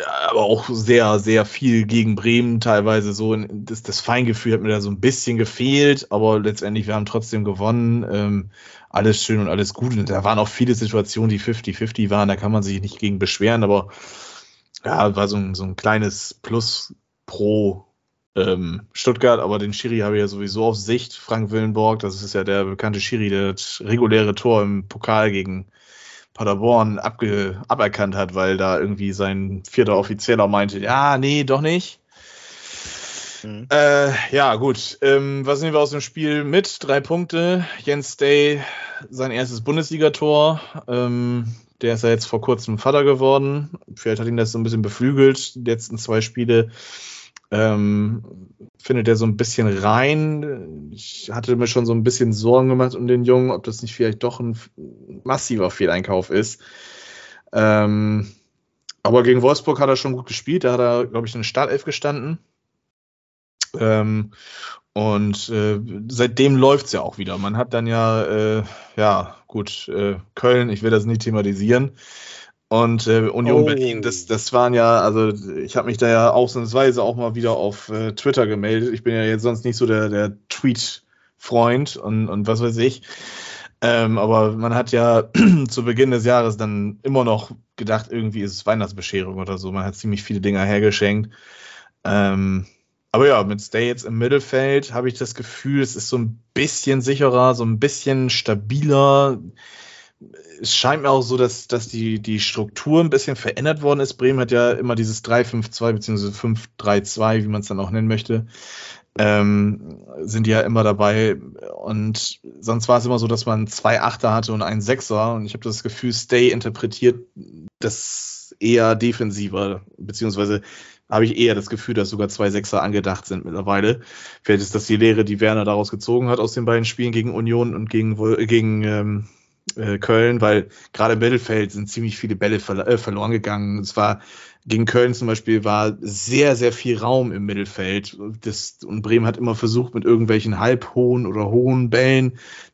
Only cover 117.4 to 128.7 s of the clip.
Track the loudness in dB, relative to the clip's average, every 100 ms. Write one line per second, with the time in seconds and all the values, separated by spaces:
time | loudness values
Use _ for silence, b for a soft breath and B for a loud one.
117.4 | -20 -20 -20 _ -6 -6 -10 -12 -12 -16
118.4 | -20 -4 2 4 4 2 0 -2 -4 -4
119.4 | -6 -4 -6 -6 -14 -18 -14 -6 -4 -2
120.4 | 0 -2 B B B B _ 2 2 4
121.4 | 2 2 -4 -10 -4 -4 -4 -4 -6 -2
122.4 | -2 -2 -4 -4 -2 -2 -4 -6 -8 -10
123.4 | -8 -8 -2 0 2 0 B B B B
124.4 | 0 0 2 -6 0 4 6 4 2 2
125.4 | 2 2 0 0 -2 -6 -2 0 2 0
126.4 | 0 -2 0 0 0 -2 -2 0 -2 -2
127.4 | 0 0 0 -4 -2 -2 0 0 0 0
128.4 | 4 2 2